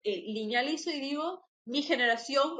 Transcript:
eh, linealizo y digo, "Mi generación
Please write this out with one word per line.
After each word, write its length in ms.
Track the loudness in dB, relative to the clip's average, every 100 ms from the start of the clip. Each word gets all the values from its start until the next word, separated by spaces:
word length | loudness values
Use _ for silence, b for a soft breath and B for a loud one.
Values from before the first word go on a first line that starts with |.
eh, 200 | -4 -4 -4
linealizo 640 | -4 0 0 0 -2 -2
y 80 | -4
digo, 420 | -2 -2 -2 -6 _ _ -4
"Mi 180 | -2
generación 760 | 2 2 4 2 2 2 2